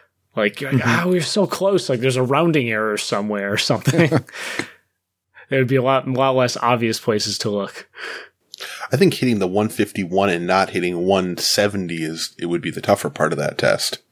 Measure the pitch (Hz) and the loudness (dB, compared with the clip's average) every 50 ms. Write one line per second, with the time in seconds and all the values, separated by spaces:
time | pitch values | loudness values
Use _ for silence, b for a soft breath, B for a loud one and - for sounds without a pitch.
0 | B B B B _ _ - 113 107 104 - - 139 135 139 127 110 120 117 120 | B B B B _ _ -2 0 0 0 0 -4 -4 0 0 2 2 2 2 2
1 | 170 180 185 180 156 - - 208 196 - - - 180 196 202 180 - - 135 117 | 2 2 0 0 0 0 0 0 0 0 0 0 0 2 2 2 0 0 -2 0
2 | 120 135 123 127 127 123 139 143 170 170 156 151 123 117 110 107 110 110 104 104 | 0 0 2 2 0 2 2 2 2 2 2 2 0 0 0 0 0 0 -2 -2
3 | - - 123 104 104 107 107 101 98 101 101 104 - - - 110 - - 135 175 | -4 -2 -2 -2 -2 -2 -4 -4 -2 -2 -2 0 0 0 0 0 2 2 4 4
4 | 170 143 156 135 - - B B B B B B B B B B B B _ _ | 4 4 2 0 -2 -4 B B B B B B B B B B B B _ _
5 | _ _ _ _ _ _ _ B B B 139 135 131 120 135 131 120 131 135 131 | _ _ _ _ _ _ _ B B B 0 2 2 4 2 2 4 4 2 2
6 | 127 135 131 123 135 135 131 131 127 120 - - - 120 123 117 117 113 110 - | 2 0 0 2 2 2 4 4 2 2 0 0 0 2 2 2 2 0 0 0
7 | - - 110 107 - 104 101 - - 113 101 101 98 95 - - - _ B B | 0 0 0 0 0 -4 -6 -4 -4 -4 -2 -4 -4 -6 -8 -14 -18 _ B B
8 | B B B B B B B _ _ _ - - B B B B B B - - | B B B B B B B _ _ _ -20 -16 B B B B B B 2 4
9 | 196 175 - - - 127 117 104 98 92 92 101 107 110 - - 104 - - 104 | 4 4 4 2 0 0 2 2 0 0 2 2 0 0 0 0 -2 -2 -2 -4
10 | 95 85 90 98 98 98 90 85 87 87 92 95 95 - - 92 87 87 90 85 | -4 -2 0 2 2 2 2 0 0 2 2 2 2 2 0 -2 0 0 0 0
11 | 87 92 98 95 92 90 87 82 - - - - 101 104 101 101 92 85 85 82 | 2 2 2 2 2 0 -2 -2 -2 0 2 2 2 2 0 -2 -4 -4 -4 -4
12 | 80 78 82 80 - - - - - 85 85 85 - 85 78 - - - 101 - | -6 -6 -6 -6 -10 -10 -10 -8 -4 -2 -2 -2 -4 -4 -8 -4 0 2 2 2
13 | - - 71 - 78 78 80 71 71 - - - - - - - - - - - | 0 -2 -4 -2 -2 0 0 -2 -4 -4 -2 0 0 2 2 0 -2 -4 -6 -8
14 | _ _ | _ _